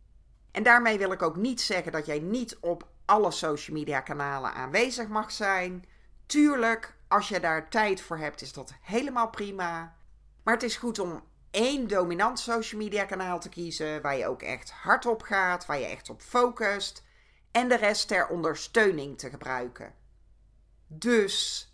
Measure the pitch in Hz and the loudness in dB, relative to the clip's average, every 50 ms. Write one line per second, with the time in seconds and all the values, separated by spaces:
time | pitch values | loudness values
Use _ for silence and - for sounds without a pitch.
0 | - - - - - _ - _ - - - - 220 247 233 240 240 226 220 202 | -20 -20 -20 -20 -20 _ -20 _ -20 -10 -6 2 6 8 8 8 8 4 2 2
1 | 196 185 185 185 185 160 156 170 208 262 254 240 - - 208 180 165 165 156 160 | 0 0 0 2 0 0 2 2 0 0 0 0 -2 0 0 -2 -2 -2 -4 -4
2 | 147 151 147 151 156 180 214 254 240 - - - - 170 175 170 - - - - | -2 -2 -2 -2 -2 -2 -2 -2 -2 -6 -8 -6 -4 -4 -4 -4 -6 -16 -20 -14
3 | - - 202 214 208 175 160 - - 160 151 147 - - 156 156 147 147 143 135 | 2 4 4 6 6 2 0 0 -2 -2 -2 -4 -4 -8 -6 -6 -4 -2 -4 -4
4 | - - 147 143 143 143 139 135 131 - - - 127 135 147 202 240 262 240 247 | -4 -4 -6 -4 -4 -4 -4 -4 -4 -6 -6 -6 -8 -2 2 2 2 2 0 -6
5 | 233 208 214 214 214 - - - 220 196 190 185 180 180 180 180 - - - - | -8 -4 -2 -4 -4 -4 -6 -2 0 0 0 0 0 -4 -6 -10 -14 -16 -20 -20
6 | - - - - - - - 294 294 294 285 254 226 226 226 220 - - - _ | -20 -20 -20 -20 -10 0 4 6 6 6 6 4 4 2 2 2 -2 -12 -16 _
7 | - - - 208 208 - 208 180 175 165 160 160 160 - - 226 214 208 190 185 | 0 4 4 4 4 2 -2 0 2 2 0 0 -2 -2 0 2 2 2 2 -2
8 | - - 170 156 156 147 - - - 131 - 143 127 - - - - - 190 233 | -2 -8 -8 -6 -6 -6 -8 -8 -14 -14 -12 -14 -14 -14 -16 -20 -10 -2 -2 -2
9 | 277 285 254 240 233 208 - - 208 202 196 190 180 170 170 165 165 170 - - | -2 0 0 0 0 0 -2 -6 -8 -8 -6 -4 -4 -4 -4 -6 -10 -12 -16 -20
10 | - - - - - - - - - - 233 233 247 233 - - - 240 220 208 | -20 -20 -20 -20 -20 -20 -20 -6 0 0 2 2 0 -4 -4 -4 -4 -6 -4 -4
11 | 190 180 165 - - - _ _ - - - 190 226 262 285 277 247 214 202 190 | -4 -4 -4 -8 -12 -18 _ _ -20 -4 0 2 2 2 2 0 -2 0 2 2
12 | 180 175 175 170 202 233 254 240 - 240 233 233 220 - - 214 214 208 208 208 | 2 2 2 2 2 0 0 -2 -4 -2 -2 -2 -2 -4 -6 -6 -6 -4 -2 -2
13 | 196 196 196 185 190 185 180 170 - 180 - - 175 165 151 - 160 151 151 151 | -2 -2 -4 -6 -4 -4 -4 -6 -6 -10 -10 -8 -8 -6 -6 -4 -4 -4 -4 -4
14 | 151 147 139 131 101 87 131 - - 80 127 127 - - - - - - 214 262 | -2 -2 -2 0 0 -2 -2 -4 -6 -8 -8 -8 -10 -16 -18 -10 2 4 4 4
15 | - 240 226 226 - - 208 196 185 180 180 175 - - 147 143 127 78 98 - | 4 0 0 0 -2 -2 0 2 2 2 0 -2 -2 -4 -4 -4 -2 -6 -6 -10
16 | - - - - - - - 247 247 247 233 - 226 202 202 202 196 - - - | -10 -14 -16 -14 -14 -2 0 2 2 2 -2 -2 0 0 0 -2 -4 -8 -8 -12
17 | - _ _ _ _ _ _ _ _ _ _ 233 254 247 247 226 214 208 214 - | -20 _ _ _ _ _ _ _ _ _ _ 0 4 4 4 4 4 4 2 2
18 | - - 220 185 151 - 160 175 160 160 151 - - - - 226 220 196 180 151 | 0 0 2 2 2 0 0 -2 0 -2 -2 -2 -8 0 4 4 6 6 4 2
19 | 139 143 135 - - 131 139 - - 135 131 127 123 123 - - - - - - | -4 -8 -10 -10 -12 -12 -12 -10 -6 -6 -4 -4 -4 -8 -10 -14 -16 -16 -18 -20
20 | - - - _ - _ - _ _ _ _ - _ _ _ _ _ - 156 156 | -20 -20 -20 _ -20 _ -20 _ _ _ _ -20 _ _ _ _ _ -20 -14 -4
21 | - 233 247 220 202 196 - - - - - - - - | 2 4 4 4 4 4 0 -2 -2 -2 -4 -6 -10 -12